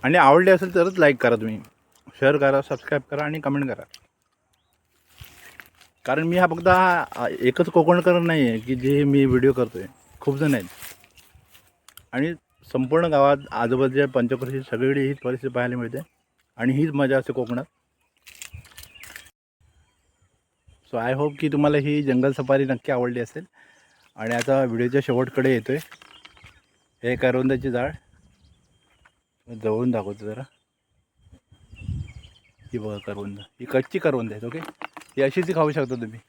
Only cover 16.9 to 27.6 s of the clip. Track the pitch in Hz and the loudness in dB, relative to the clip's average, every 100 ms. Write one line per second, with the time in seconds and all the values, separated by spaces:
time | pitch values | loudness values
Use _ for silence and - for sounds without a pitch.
16.9 | 143 139 135 - 131 117 120 151 _ _ | 0 0 0 -2 -6 -6 -6 -10 _ _
17.9 | _ _ _ - - - - - - - | _ _ _ -20 -20 -20 -20 -20 -20 -20
18.9 | - - - - _ _ _ _ _ _ | -20 -20 -20 -20 _ _ _ _ _ _
19.9 | _ _ _ _ _ _ _ _ _ _ | _ _ _ _ _ _ _ _ _ _
20.9 | 120 117 131 147 143 156 143 147 147 139 | -6 -2 -2 -2 -2 -4 2 2 2 0
21.9 | 147 143 127 135 135 135 139 135 123 - | -2 0 2 0 -2 0 0 0 -4 -2
22.9 | 127 123 120 117 151 190 _ _ _ _ | -2 -2 -4 -8 -12 -20 _ _ _ _
23.9 | _ _ - 110 117 120 135 131 117 123 | _ _ -12 -4 -4 0 0 0 -2 0
24.9 | 135 135 123 127 - 131 123 110 139 - | 0 0 -2 0 0 2 0 -2 -6 -6
25.9 | - - - - _ - _ _ _ _ | -20 -20 -20 -20 _ -20 _ _ _ _
26.9 | _ 120 123 127 127 131 131 | _ -4 0 0 2 0 -2